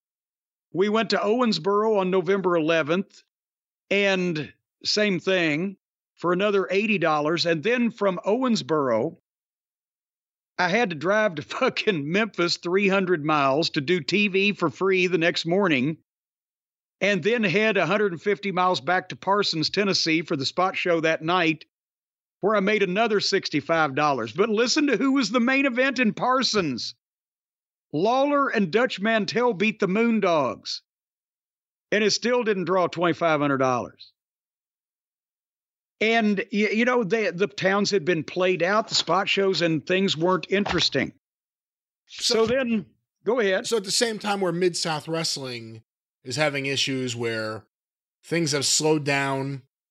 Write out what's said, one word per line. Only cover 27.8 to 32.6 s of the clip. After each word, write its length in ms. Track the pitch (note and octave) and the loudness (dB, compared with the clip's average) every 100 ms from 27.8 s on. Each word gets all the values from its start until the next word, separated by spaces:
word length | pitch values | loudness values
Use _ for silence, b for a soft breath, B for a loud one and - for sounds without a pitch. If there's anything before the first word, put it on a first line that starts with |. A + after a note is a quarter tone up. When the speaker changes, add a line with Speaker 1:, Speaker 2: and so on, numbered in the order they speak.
| _ | _
Speaker 1:
Lawler 580 | D3 G#3 C4 C#4+ C#4+ C4+ | -2 2 2 2 2 2
and 220 | A3 F3+ | 0 0
Dutch 280 | G#3 B3+ - | 2 0 0
Mantell 540 | G#3+ A3 F#3 G#3+ B3 | 0 0 0 0 0
beat 260 | F3+ G#3+ G#3+ | 2 -2 0
the 80 | F#3+ | 0
Moondogs, 920 | G3+ A#3 A3 F#3 D#3+ B2+ F#2+ - - - _ _ _ _ _ _ _ _ _ _ | 4 2 2 2 2 0 -4 -10 -12 -14 _ _ _ _ _ _ _ _ _ _
and 120 | G3+ | 0
it 80 | G#3+ | 0
still 320 | - A3+ B3 | 0 0 0
didn't 220 | A3 G3 | 0 -2